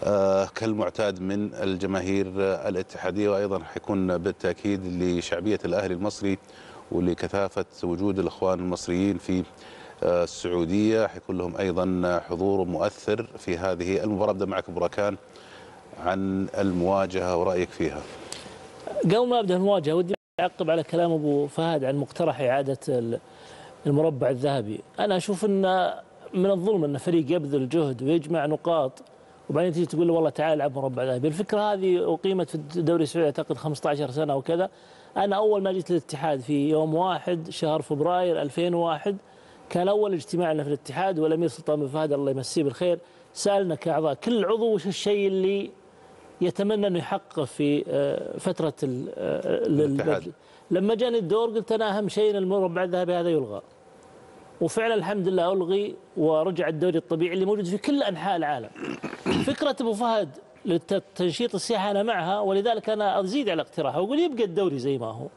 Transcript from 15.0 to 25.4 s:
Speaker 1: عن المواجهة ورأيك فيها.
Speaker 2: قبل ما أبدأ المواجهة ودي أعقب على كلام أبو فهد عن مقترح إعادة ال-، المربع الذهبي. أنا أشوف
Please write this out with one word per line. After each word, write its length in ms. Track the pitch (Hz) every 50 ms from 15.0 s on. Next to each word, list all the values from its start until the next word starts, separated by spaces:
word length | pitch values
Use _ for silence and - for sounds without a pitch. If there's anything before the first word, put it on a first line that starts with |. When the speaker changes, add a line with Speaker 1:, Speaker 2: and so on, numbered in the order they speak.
| 101 104 98 - - - - - - - - - - - - - - - - - -
Speaker 1:
عن 440 | 90 92 95 98 95 95 95 98 92 - 104
المواجهة 800 | 101 98 90 87 87 90 98 98 98 95 92 95 90 90 90
ورأيك 340 | 85 85 98 92 90 92 85
فيها. 300 | - - 87 78 71 73 71 - - - - - - - - - - - - - - - - - - - 508
Speaker 2:
قبل 220 | 165 180 220 247
ما 140 | 247 247 240
أبدأ 160 | 220 190 180
المواجهة 380 | 180 185 202 202 190 156 147 156
ودي 240 | 170 185 175 202 - _ _ _ -
أعقب 300 | 170 185 - - 185 156
على 120 | 160 170 156
كلام 300 | - - 165 170 170 165
أبو 340 | 160 147 151 143 143 143
فهد 380 | 147 - - 165 165 165 151 135
عن 120 | 127 139
مقترح 440 | 143 143 - - - 175 160 135 117
إعادة 380 | 147 120 127 139 143 135 135 127 - -
ال-، 320 | 139 123 117 117 117 - - - - - - - - - - - - - -
المربع 440 | 151 143 143 156 165 151 131 120 123
الذهبي. 500 | 135 123 127 147 139 135 110 104 107 - - - - -
أنا 180 | - 214 196
أشوف 280 | 185 165 - 202 175